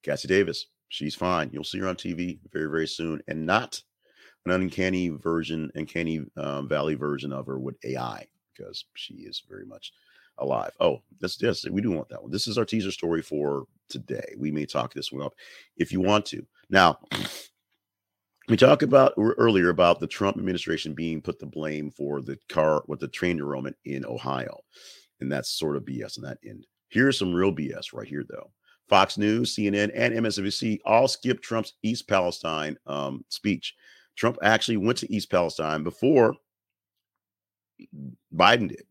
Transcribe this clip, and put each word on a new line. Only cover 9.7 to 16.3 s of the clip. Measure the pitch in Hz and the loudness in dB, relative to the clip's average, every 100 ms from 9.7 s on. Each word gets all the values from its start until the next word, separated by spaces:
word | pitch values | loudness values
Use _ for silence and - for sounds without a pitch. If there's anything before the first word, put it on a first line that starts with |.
| - - _ _ _ _ - | -18 -20 _ _ _ _ -8
alive. | 67 62 50 _ | -2 -2 -4 _
Oh, | - - _ _ | 2 2 _ _
that's, | 92 - | 0 2
yes, | 117 - - | 0 0 -4
we | 95 | -2
do | 110 | 0
want | 82 - | -2 -6
that | - | -12
one. | 50 | -6
This | 92 117 | -4 -2
is | 110 | -2
our | 107 | 0
teaser | 113 95 | 0 -2
story | - 85 82 | -4 0 0
for | - 73 73 69 67 _ _ | -2 -2 -2 -2 -6 _ _
today. | 67 - 62 - - | -14 -8 -10 -10 -6
We | 73 | -4
may | 76 73 | -2 -2
talk | 71 62 | -4 -4
this | 69 - | -8 -10
one | 67 | -8
up | 69 _ - - _ - | -10 _ -20 -20 _ -6
if | 87 | -2
you | 92 | 0
want | 95 104 | 2 2
to. | 101 | 0